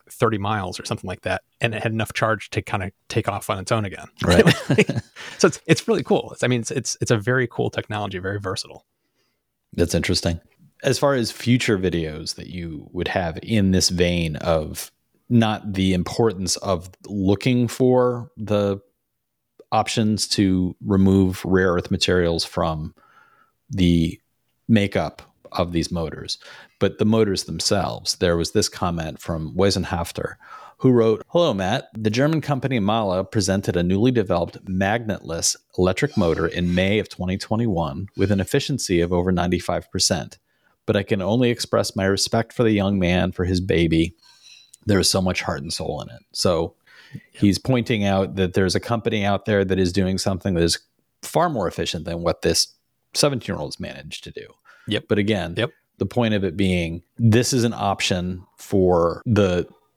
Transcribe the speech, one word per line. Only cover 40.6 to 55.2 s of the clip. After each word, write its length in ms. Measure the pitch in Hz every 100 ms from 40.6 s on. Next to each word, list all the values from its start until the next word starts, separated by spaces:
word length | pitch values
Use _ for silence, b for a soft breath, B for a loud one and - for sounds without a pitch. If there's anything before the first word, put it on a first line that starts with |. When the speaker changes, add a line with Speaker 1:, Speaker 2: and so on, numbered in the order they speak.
| _ _ -
Speaker 2:
But 100 | 104
I 60 |
can 200 | 98 107
only 280 | 92 117 120
express 460 | 117 - 110 104 -
my 80 |
respect 480 | 95 98 - 117 117
for 100 | -
the 80 | 117
young 260 | 104 98 101
man, 320 | 87 90 90
for 120 | -
his 160 | 90 92
baby. 540 | 92 87 85 80 82 - B B B B B B -
There 120 | 98
is 100 | 87
so 140 | -
much 200 | 92 90
heart 200 | - 78
and 100 | 69
soul 300 | - 78 -
in 60 | -
it." 80 | 58 _
So 420 | - 98 82 85 - B B B
Speaker 1:
Yep. 100 | B B -
Speaker 2:
he's 160 | 104 95
pointing 420 | - 127 110 113
out 300 | 101 98 98
that 200 | 95 92
there's 200 | 98 92
a 60 | 90
company 440 | - 117 107 110
out 200 | 101 98
there 200 | - 104
that 140 | 98 92
is 140 | 92
doing 260 | 90 92 95
something 360 | - 98 98
that 100 | 87
is 160 | 85 - _ _ _ _
far 260 | - 156 175
more 200 | 135 87
efficient 380 | - 87 85 76
than 160 | 85
what 200 | 85 80
this 240 | 85 82 - _ _ _ _
seventeen-year-old 600 | - 147 135 - 87 73
has 40 | -
managed 460 | - - 143 -
to 80 | -
do. 140 | - - _ _ B B
Speaker 1:
Yep. 160 | 107 -
Speaker 2:
But 100 |
again, 360 | 104